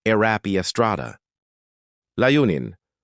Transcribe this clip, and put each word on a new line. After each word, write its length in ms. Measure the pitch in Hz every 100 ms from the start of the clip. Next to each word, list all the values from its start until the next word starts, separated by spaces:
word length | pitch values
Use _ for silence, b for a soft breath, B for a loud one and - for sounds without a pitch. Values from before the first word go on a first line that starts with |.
| 110
Erapi 480 | 107 110 107 101 95
Estrada. 640 | - - 113 90 58 - _ _ _ _ _ _ _ _ _ -
Layunin, 560 | 127 147 120 71 57 - _ _